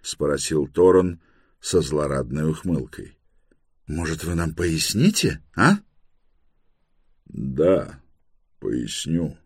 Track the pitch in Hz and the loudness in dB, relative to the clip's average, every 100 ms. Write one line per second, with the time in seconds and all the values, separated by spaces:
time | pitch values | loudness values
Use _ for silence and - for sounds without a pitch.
0 | - - 73 71 - 78 67 - 92 92 | -12 -4 -2 0 0 -2 0 4 8 8
1 | 90 87 _ _ _ _ - 90 67 76 | 4 -6 _ _ _ _ -2 0 0 -2
2 | 71 67 60 71 78 78 90 78 62 - | -2 -4 -4 -2 -2 -2 -4 -4 -4 -14
3 | - _ _ _ _ _ _ _ - 78 | -18 _ _ _ _ _ _ _ -8 -6
4 | 80 80 80 85 82 82 87 80 - 104 | -4 -4 -4 -2 -4 -2 -2 -2 -2 2
5 | 185 214 139 80 _ - 123 202 _ _ | 2 2 -2 -4 _ 2 2 2 _ _
6 | _ _ _ _ _ _ _ _ _ _ | _ _ _ _ _ _ _ _ _ _
7 | _ _ _ - 65 65 85 95 - - | _ _ _ -10 -6 0 2 2 -2 -18
8 | _ _ _ _ _ _ - 62 55 - | _ _ _ _ _ _ -6 -4 -6 -8
9 | - 85 78 - | -2 -2 -2 -8